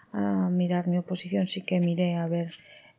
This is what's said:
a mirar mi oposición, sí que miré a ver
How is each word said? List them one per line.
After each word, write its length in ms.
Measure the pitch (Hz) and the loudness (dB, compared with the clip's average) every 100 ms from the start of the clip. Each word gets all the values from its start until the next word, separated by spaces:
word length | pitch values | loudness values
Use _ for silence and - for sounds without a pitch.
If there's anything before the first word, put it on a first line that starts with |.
| - | -10
a 360 | 208 202 196 185 | -4 0 2 2
mirar 360 | 180 175 180 175 | 2 2 2 2
mi 120 | 175 | 0
oposición, 500 | - 185 180 196 190 | -2 -6 -2 0 0
sí 140 | 190 | -4
que 180 | - 185 | -2 2
miré 340 | 175 170 180 | 2 2 0
a 140 | 170 165 | 0 -2
ver 240 | 170 170 - - - - | -2 -4 -8 -20 -20 -20